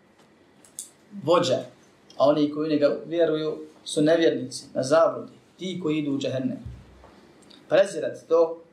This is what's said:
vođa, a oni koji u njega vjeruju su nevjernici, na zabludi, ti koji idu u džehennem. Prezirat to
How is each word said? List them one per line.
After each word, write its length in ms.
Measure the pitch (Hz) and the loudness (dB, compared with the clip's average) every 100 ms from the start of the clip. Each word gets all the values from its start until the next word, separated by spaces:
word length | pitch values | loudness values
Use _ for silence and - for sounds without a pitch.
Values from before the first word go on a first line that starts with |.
| _ _ _ _ _ _ - - - _ _ - | _ _ _ _ _ _ -20 -16 -16 _ _ -6
vođa, 360 | 139 170 - 120 - - _ _ _ - | 2 2 2 -2 -4 -18 _ _ _ 2
a 120 | 135 | 4
oni 220 | 156 147 | 4 2
koji 160 | 151 160 | -2 -2
u 40 | |
njega 240 | 147 143 - 147 | 2 2 0 -4
vjeruju 520 | 170 160 156 156 156 - - | 0 2 0 -4 -8 -12 -18
su 180 | - 156 | -6 0
nevjernici, 640 | 151 165 165 135 127 - - | 2 4 2 0 -6 -12 -10
na 100 | - | -6
zabludi, 480 | 127 160 160 120 - - _ - | 2 4 4 0 -12 -20 _ -12
ti 220 | 180 180 | -10 -6
koji 140 | 156 156 | -4 -2
idu 140 | 143 | -2
u 80 | 135 | -4
džehennem. 400 | 131 131 127 - - - - - - - - _ - - - | -4 -4 -4 -6 -12 -18 -20 -20 -20 -20 -20 _ -20 -18 0
Prezirat 480 | 160 196 160 127 - - | 2 2 -2 -8 -8 0
to 340 | 165 160 - - | 2 2 -2 -16